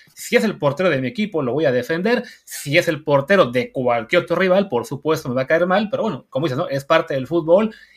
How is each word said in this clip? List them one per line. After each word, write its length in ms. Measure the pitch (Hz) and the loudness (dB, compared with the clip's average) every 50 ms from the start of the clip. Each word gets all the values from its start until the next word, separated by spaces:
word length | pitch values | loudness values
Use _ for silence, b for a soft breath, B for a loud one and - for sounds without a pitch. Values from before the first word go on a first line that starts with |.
| B B B | B B B
Si 240 | - - - - 240 | -16 -6 -2 0 0
es 80 | 214 | 0
el 120 | 208 165 - | 0 -2 0
portero 320 | 151 143 131 - 185 185 | -2 -2 0 0 0 0
de 120 | 151 131 | 0 0
mi 60 | 131 123 | -2 -4
equipo, 340 | 120 - 214 - - 160 139 | -4 -4 -6 -4 -4 -4 -2
lo 80 | 120 | -2
voy 140 | 113 147 160 | -2 0 0
a 80 | 143 127 | 0 0
defender. 500 | 127 - - 165 170 180 220 240 220 - B B B B | 0 0 -2 -2 -2 0 0 0 -2 -2 B B B B
Si 320 | - - - - 143 143 175 | -16 -14 -12 -6 0 2 2
es 100 | 170 170 | 2 2
el 160 | 160 147 - | 0 -4 0
portero 480 | 151 143 139 135 - 196 190 160 120 | 2 2 2 2 4 4 4 4 4
de 220 | 120 127 120 123 - | 2 -2 -4 -4 -4
cualquier 500 | 143 127 123 120 117 110 - 175 175 170 | -2 0 0 0 0 0 0 0 0 0
otro 140 | - 170 170 | 0 0 0
rival, 320 | 190 185 180 196 196 196 | 2 2 2 2 2 0
por 160 | 170 - - | 0 -2 -2
supuesto, 420 | - 147 135 - 151 160 151 - 143 | -4 -8 -6 -2 -2 -2 -2 -2 -4
me 80 | 120 | -4
va 60 | 127 | -2
a 60 | 131 - | 0 2
caer 200 | 160 165 175 180 | 2 2 2 2
mal. 220 | 180 202 220 208 | 2 0 0 0
Pero 120 | 214 170 202 | -2 -4 -4
bueno, 220 | 220 156 - - _ | -4 -6 -8 -10 _
como 160 | - 131 156 | -6 -4 -2
dices, 120 | 156 127 - | -2 -2 -4
¿no? 120 | 175 - | -4 -4
Es 160 | 135 139 139 | -4 -4 0
parte 300 | - 165 165 170 - 151 | 2 2 2 0 0 -4
del 120 | 135 127 - | -6 -4 -2
fútbol 480 | 165 170 156 156 170 196 220 220 220 B B B B | -2 -2 2 4 4 4 4 2 -4 B B B B